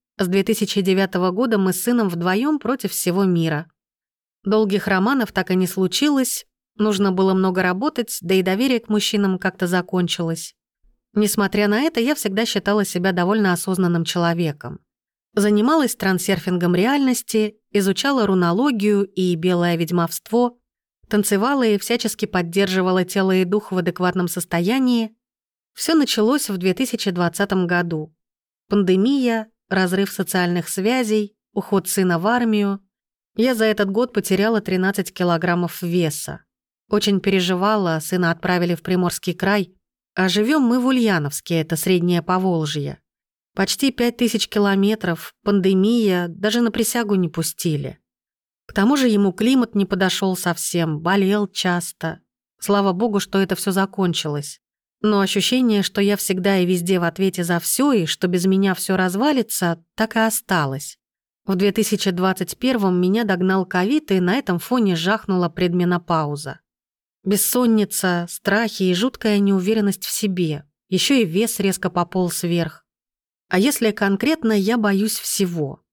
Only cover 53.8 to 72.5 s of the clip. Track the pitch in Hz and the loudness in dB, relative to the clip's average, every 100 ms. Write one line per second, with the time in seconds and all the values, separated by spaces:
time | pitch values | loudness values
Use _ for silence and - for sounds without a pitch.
53.8 | 190 - 185 160 151 147 143 - _ _ | -2 0 -2 -2 -4 -6 -8 -14 _ _
54.8 | _ _ 214 202 190 202 - 254 247 208 | _ _ 0 2 2 0 0 2 2 2
55.8 | 185 - 202 202 - 190 190 190 180 185 | 0 0 0 0 -2 -2 2 2 2 0
56.8 | 170 185 170 165 190 185 170 170 - - | 0 0 0 0 -2 -2 -2 -2 -2 0
57.8 | 285 240 160 - 180 180 190 190 196 180 | 2 2 0 -2 -2 0 2 2 2 0
58.8 | - 190 185 190 285 269 - - 175 165 | -2 0 0 0 0 0 -2 -2 -2 -4
59.8 | _ - 220 226 220 - - 185 139 135 | _ -4 -2 0 0 -2 -2 -2 -2 -4
60.8 | - - _ _ _ _ - 190 202 202 | -10 -18 _ _ _ _ -4 0 0 2
61.8 | 214 202 196 175 190 190 175 - 254 247 | 0 0 -2 0 0 0 -4 -4 -2 2
62.8 | 196 180 180 214 220 180 185 190 185 180 | 2 2 2 2 0 0 2 0 0 0
63.8 | 190 302 302 190 180 240 - 175 - 247 | 0 0 0 0 2 0 -2 -4 -2 0
64.8 | 208 170 175 214 - 185 175 - 180 180 | 2 0 0 -2 -2 0 0 0 0 0
65.8 | 175 175 175 165 147 147 147 - _ _ | 0 0 0 -2 -2 -6 -10 -14 _ _
66.8 | _ _ _ _ 185 202 - 247 240 220 | _ _ _ _ -2 0 0 2 4 4
67.8 | 202 - 185 175 170 - - 202 226 - | 2 -2 -2 -2 -4 -8 -2 0 0 -2
68.8 | 185 180 247 - 220 202 196 196 185 220 | 0 0 -2 -2 0 2 2 2 0 0
69.8 | 202 196 - - 208 180 170 147 - _ | 0 -2 -6 -4 -4 -2 -2 -4 -10 _
70.8 | _ 185 - 277 196 175 226 - 196 180 | _ -2 2 2 2 0 -2 -2 -2 -2
71.8 | 185 175 170 185 180 - 175 | -4 -2 -2 -2 -2 -2 -2